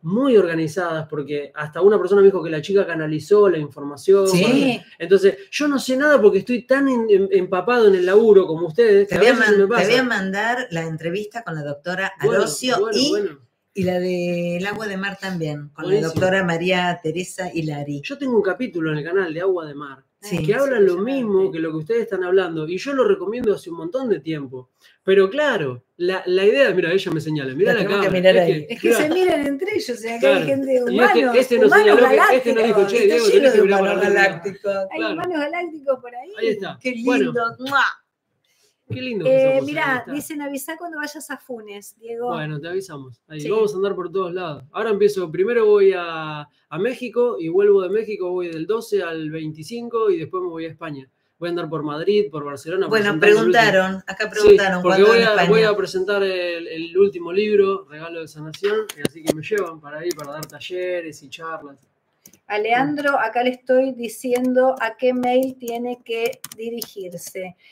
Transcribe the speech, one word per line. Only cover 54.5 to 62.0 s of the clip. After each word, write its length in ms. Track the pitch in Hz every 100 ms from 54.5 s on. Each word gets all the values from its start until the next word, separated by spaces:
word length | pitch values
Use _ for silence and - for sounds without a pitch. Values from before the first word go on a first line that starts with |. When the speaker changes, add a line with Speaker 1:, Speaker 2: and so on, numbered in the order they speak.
| 202 196 180
Speaker 1:
porque 140 | 180 190
Speaker 2:
cuándo 60 | 208
Speaker 1:
voy 100 | 233
Speaker 2:
en 60 | 226
Speaker 1:
a, 40 |
Speaker 2:
España. 180 | 208 175
Speaker 1:
voy 140 | 220
a 120 | 220 202
presentar 480 | 180 185 185 202
el, 440 | 196 185 175 170 170
el 300 | 160 165 175
último 360 | 202 175 170
libro, 520 | 185 214 208 196 196 139
Regalo 320 | 151 165 165
de 60 | 156
Sanación, 500 | 151 156 151 196 214 208 151
y 40 |
así 220 | 143 165
que 100 | 156
me 80 | 151
llevan 400 | - 208 180 160
para 180 | 147 151
ahí, 100 | 170
para 220 | 160 143
dar 120 | 151 160
talleres 800 | 151 - 180 180 175 165 147
y 60 | 139
charlas. 500 | 127 165 156 143 139 _ _